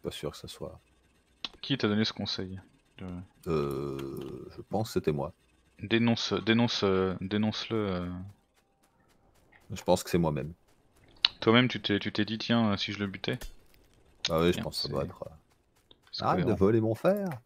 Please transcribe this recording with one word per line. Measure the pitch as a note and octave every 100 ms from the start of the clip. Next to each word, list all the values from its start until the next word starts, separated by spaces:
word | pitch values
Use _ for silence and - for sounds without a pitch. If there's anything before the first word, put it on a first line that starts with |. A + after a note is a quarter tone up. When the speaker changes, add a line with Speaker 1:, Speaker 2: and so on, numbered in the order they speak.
Speaker 1:
pas | D2
sûr | - D2+
que | -
ça | -
soit | - D#2 E2+ _ _ _ _ _ _ - -
Speaker 2:
Qui | - C3+
t'a | A2
donné | G#2
ce | A2
conseil | - G2+ - F#2+ F#2+ - _ _ -
de | F#2 F2+ F#2+ _ F#2
Speaker 1:
Euh, | D#2 C#2+ C2+ C#2+ C2+ C2+ C2+ C2+ C2 C2+ -
je |
pense | - G2 A2
que |
c'était | - D#2+
moi. | D2 C#2+ - _ _ _ -
Speaker 2:
Dénonce, | G2+ A2+ A#2 A#2 -
dénonce, | G2 G2+ A#2 A#2+ -
euh, | G2 F#2+ F#2+ F2+
dénonce-le, | F#2 G#2 G#2+ - - A2+
euh. | G2+ F2+ F2+ F2+ G2 - _ _ _ _ _ _ _ _ _ _ _ _ _
Speaker 1:
Je | F#2
pense | - F2+
que | -
c'est | F2+
moi-même. | E2 D2 D2 E2+ _ _ _ _ - - - -
Speaker 2:
Toi-même, | - A#2 B2+
tu | -
t'es, | - G2+
tu | G#2
t'es | -
dit, | G#2 A2
tiens, | - A#2+ A2
euh, | G2
si | -
je | G2+
le | G2+
butais ? | F#2 - B2+ - - - - _ _ _ _ -
Speaker 1:
Ah | D#2+
oui, | E2+
je | F2+
Speaker 2:
Merde, |
Speaker 1:
pense | D#2+ -
que |
ça | C#2
doit | C#2+
Speaker 2:
c'est, | C#2+
Speaker 1:
être, | - -
euh, | D#2 _ _ _ _ _ - _
Speaker 2:
c'est | -
Speaker 1:
arrête | A#2+ F3+
de |
Speaker 2:
cohérent. | C3 F#2
Speaker 1:
voler | F#2+ A2+
mon | A2
fer. | A2+ E3+ G3+ F#3+ C3